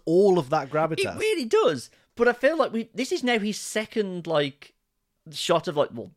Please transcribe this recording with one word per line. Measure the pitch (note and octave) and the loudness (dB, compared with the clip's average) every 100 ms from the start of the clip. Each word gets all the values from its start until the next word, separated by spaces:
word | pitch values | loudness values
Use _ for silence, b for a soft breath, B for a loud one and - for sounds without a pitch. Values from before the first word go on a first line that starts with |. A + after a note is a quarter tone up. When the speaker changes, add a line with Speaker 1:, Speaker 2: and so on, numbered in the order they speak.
| - | 2
Speaker 1:
all | F3 G3+ F3+ | 4 6 4
of | C3 | 2
that | D#3 C3+ | -2 0
gravitas. | D3+ D#3+ D#3+ - - | -2 0 -2 -4 -2
Speaker 2:
It | |
really | A4 F4 A#3 | -2 -2 0
does. | G#4+ E4 D#3 - b b - | 2 2 0 -8 b b 0
But | A#3+ | 0
I | |
feel | A#3 C4+ D#4+ | 4 2 2
like | A#3+ | 0
we, | A3+ A3 | -2 -6
this | F#3+ C4 | -6 -4
is | F4+ | -2
now | B3 A#3 | 0 0
his | G#3 - | -2 -6
second, | - G#3+ G#3+ A#3 G3 F3+ D#3+ | -6 -6 -4 -4 -4 -6 -2
like, | D#3 C#3+ - - _ _ _ _ _ D#3+ | 0 0 -6 -20 _ _ _ _ _ -16
shot | D3 - E3 F3+ | -6 0 0 0
of, | D3 | 0
like, | - | 0
well, | A#2 F#2+ | -2 -14